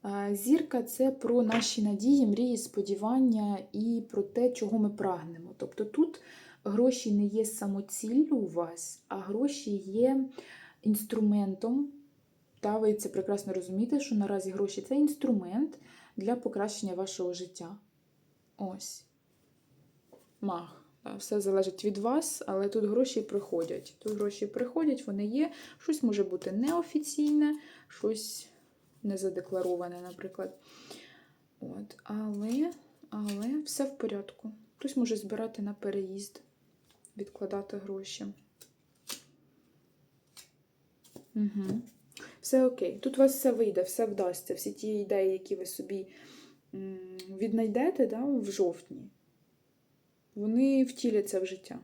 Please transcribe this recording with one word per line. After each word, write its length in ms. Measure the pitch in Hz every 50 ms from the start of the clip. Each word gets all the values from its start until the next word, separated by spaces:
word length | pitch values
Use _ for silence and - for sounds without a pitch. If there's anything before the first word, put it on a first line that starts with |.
| -
Е, 300 | 202 202 202 202 202 208
зірка — 480 | 196 202 240 294 339 320 - - 240 233
це 280 | - - - 262 269
про 320 | 269 - - - 240 247 240
наші 380 | 214 226 233 233 - - -
надії, 440 | 208 208 202 196 208 254 285 277 254
мрії, 320 | 208 202 208 247 247 240
сподівання 1000 | 220 - - - 208 196 202 196 196 208 220 247 262 262 247 226 214 208 208 202 190 196 -
і 320 | - 202 220 233 233 226 226 -
про 100 | - 202
те, 280 | 196 - - 240 247 247
чого 300 | 247 - 220 196 214 220
ми 100 | 208 208
прагнемо. 640 | 208 - 196 190 180 170 160 165 170 160 170 180 180
Тобто 280 | - - - - - 214
тут 360 | 214 - 294 320 330 - - - - - - - - - _ _
гроші 480 | 208 202 220 240 262 254 - - 226
не 140 | 202 202 208
є 200 | 202 208 220 220
самоціллю 880 | 214 - - 208 202 196 196 196 - - - - 220 240 277 311 311 294
у 120 | 240 202
вас, 540 | 175 160 170 170 165 170 - - - - - _
а 120 | _ - 196
гроші 520 | 185 190 202 220 269 285 285 - - 220 202
є 480 | 196 185 190 196 220 240 262 269 269 262 262 - - - - - - - - - _
інструментом. 1080 | - 214 214 208 - - - 220 214 208 208 208 202 190 190 190 - 226 247 277 285 285 - - - _ _ _ _ _ _ _ _ _ _ _
Та 180 | - 208 214
ви 160 | 220 220 214 214
це 160 | 214 - -
прекрасно 440 | - 196 190 - 202 202 - 196 185
розумієте, 460 | 185 180 180 185 196 226 240 302 277
що 160 | 277 - 226
наразі 360 | 208 196 196 202 190 185 190
гроші — 300 | 185 202 202 196 - - - -
це 60 | 269
інструмент 840 | 285 294 294 294 - - 254 233 202 180 175 190 233 302 311 - - - - - - - - _
для 180 | - 190 214 247
покращення 580 | 247 - - - 196 202 208 208 - - 190 180
вашого 400 | 180 196 190 - - 185 180 175
життя. 440 | 175 180 180 - - 175 165 202 208 _ _ _ _ _ _ _ _ _ _ _ _ _ _ _
Ось. 480 | - 202 185 190 190 - - - - - _ _ _ _ _ _ _ _ _ _ _ _ _ _ _ _ _ _ _ _ _ - - _ _ _ _
Маг. 460 | - 196 180 170 170 - - - _ _ _ _ _
Е, 100 | - 208
все 240 | 202 - - 214 208
залежить 440 | 196 196 190 196 190 190 185 - -
від 120 | 208 196
вас, 460 | 202 202 233 262 311 320 - - - -
але 220 | - 196 190 196 202
тут 140 | 202 220 214
гроші 380 | 202 214 240 262 262 - 226
приходять. 720 | 208 - - 202 202 - - 170 165 165 - - - - - _
Тут 140 | - 214 214
гроші 340 | 202 208 202 202 - 208
приходять, 600 | 202 - - 247 247 - 330 320 302 262 262 -
вони 180 | - 196 196 208
є. 260 | 208 226 277 311 330 - - - - -
Щось 260 | _ - - 311 302 -
може 200 | 226 202 202 196
бути 280 | 190 180 180 - 196
неофіційне, 1040 | 185 208 247 294 339 349 339 - - 302 302 - - - 302 294 294 302 302 294 302 294 - - - - -
щось 600 | _ - - - 214 220 214 - - - - - - _ _ _ _ _ _ _ _ _ _ -
незадеклароване, 1000 | 202 196 185 190 190 170 180 180 - 196 185 180 180 180 175 180 175 175 175
наприклад. 560 | 180 180 175 - - 185 185 - 185 185 - - _ - - - - - - - - - - - - _ _ _ _ _ _ _
От. 380 | - 240 226 196 208 214 - - _
Але, 680 | - 208 214 214 214 208 202 208 220 233 269 311 349 339 - - _ _ _ - -
але 520 | - 214 208 208 202 202 214 240 277 302 302
все 180 | - - - 277
в 140 | 269 277
порядку. 540 | - - 208 202 202 202 - - - - 220 - - - _ _
Хтось 200 | _ - 269 269
може 180 | 269 240 220 220
збирати 460 | 208 - 190 214 214 220 220 220 -
на 120 | 202 202 202
переїзд, 680 | - - 202 196 202 190 185 190 196 202 - - - - _ _ _ _ _ _ _ _ _ _ _ _ - _
відкладати 600 | 208 202 - - - 202 190 202 196 202 - -
гроші. 480 | 202 190 196 196 190 196 - - - 208 202 202 _ _ _ _ _ - _ _ _ _ _ _ _ _ - - - - _ _ _ _ _ _ _ _ _ _ _ _ _ _ _ _ _ _ _ _ _ _ - - _ _ _ _ _ _ _ _ _ _ _ _ - _ - - _ _
Угу. 460 | 220 208 202 208 202 196 190 202 233 - - _ _ _ _ _ - - - - -
Все 240 | - - - 262 262
окей. 340 | 254 254 - - - - -
Тут 180 | - 269 269
у 40 | 262
вас 140 | 269 269 269
все 160 | - - 262
вийде, 300 | 226 214 226 208 180 185
все 240 | 180 - - - 226
вдасться. 480 | 214 202 196 190 180 180 - - - 185
Всі 180 | - - 208
ті 280 | 202 - - 214 214 208
ідеї, 320 | 202 196 208 196 190 190
які 240 | 190 190 185 - 202
ви 100 | 180 185
собі, 420 | 180 - - 190 185 196 196 190 - - - - - - - - - - _ _ _ -
м, 240 | 190 190 190 190 185 185 - - - - 190
віднайдете, 800 | 190 190 208 220 208 226 226 214 202 240 269 349 - - 254
да, 180 | - 220 226 262
в 260 | 285 277 247 202 202
жовтні, 580 | 196 - 190 175 170 - - _ - 127 123 - _ _ _ _ _ _ _ _ _ _ _ _ _ _ _ _ _ _ _ _ _ _ _ _ _
вони 460 | 208 208 214 226 247 269 269 269 262 262
втіляться 560 | 254 - - - 240 214 208 202 - - 190
в 60 | 190
життя. 340 | 185 190 - - - - 247